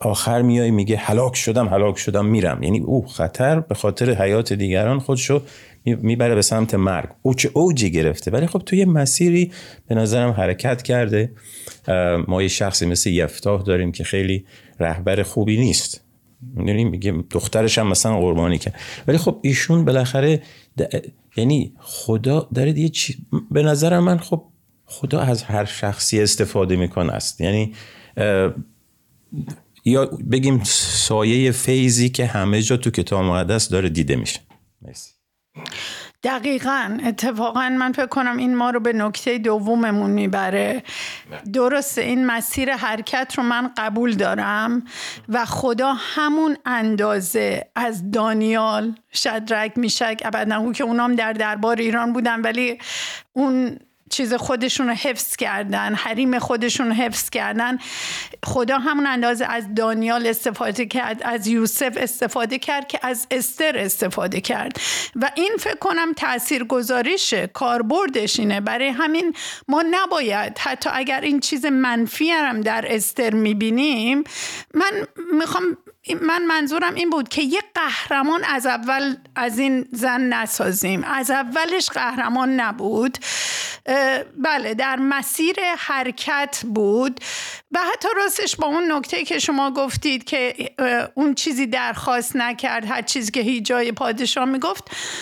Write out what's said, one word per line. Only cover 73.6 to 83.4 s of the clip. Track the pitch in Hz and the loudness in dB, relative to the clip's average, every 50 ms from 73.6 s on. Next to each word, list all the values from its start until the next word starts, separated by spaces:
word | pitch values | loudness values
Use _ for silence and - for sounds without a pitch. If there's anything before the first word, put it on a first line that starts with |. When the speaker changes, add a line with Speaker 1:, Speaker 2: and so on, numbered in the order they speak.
| 220 220 220 247 277 302 277 226 214 233 269 285 302 - - - - - - - - - - | 0 0 2 2 2 2 0 0 0 0 0 0 0 -2 -6 -10 -10 -10 -10 -12 -14 -4 0
Speaker 2:
من | 302 359 392 427 403 - - - - 339 349 320 | 0 0 2 0 -2 -6 -8 -10 -12 -4 0 0
می‌خوام، | 302 330 330 - 370 359 359 320 - _ - - _ _ - 339 339 | 0 0 0 -2 0 0 -2 -2 -4 _ -20 -20 _ _ -6 -4 -2
من | 339 311 330 349 349 | 0 0 0 2 2
منظورم | 330 320 311 294 269 302 339 359 349 - | 2 2 2 0 0 0 0 -2 -2 -2
این | - 349 349 | 0 0 0
بود | 330 311 254 - | 0 0 -2 -2
که | - - | -2 -2
یه | 302 262 311 392 403 - _ | 0 0 0 -2 -4 -4 _
قهرمان | - 320 285 233 - - - 302 277 269 294 320 349 - | -4 -2 -2 -4 -6 -4 -2 0 0 2 2 0 0 0
از | 359 285 262 240 | -2 -2 -2 0
اول | 262 247 233 226 247 269 269 277 277 262 262 - - - | -2 -2 -2 -2 -2 -2 0 0 -2 -4 -4 -8 -12 -6
از | - 247 240 214 233 | -4 -4 -2 0 0
این | 269 269 262 254 247 - | 0 0 0 0 -2 -4
زن | 247 226 233 254 247 254 | -6 -4 -2 0 0 0
نسازیم. | 262 247 240 233 226 214 - - 220 190 180 190 - 185 190 262 - | 0 0 0 -2 -2 -4 -4 -2 -2 -2 -2 -2 -2 -2 -2 -2 -2
از | - 285 269 262 269 | -4 -4 -4 -2 0
اولش | 269 269 262 240 247 320 320 330 349 370 - - | 0 -2 -2 -2 -2 -2 -2 0 0 -2 -2 -2
قهرمان | - 254 254 240 254 254 247 - 233 254 254 254 262 262 | -2 -4 -4 -4 -2 -2 -2 0 0 0 2 2 2 2
نبود. | 233 214 202 - - 202 220 220 233 269 254 - - - - - | 0 -2 -2 -2 -4 -2 0 0 0 0 -2 -4 -8 -6 -6 -4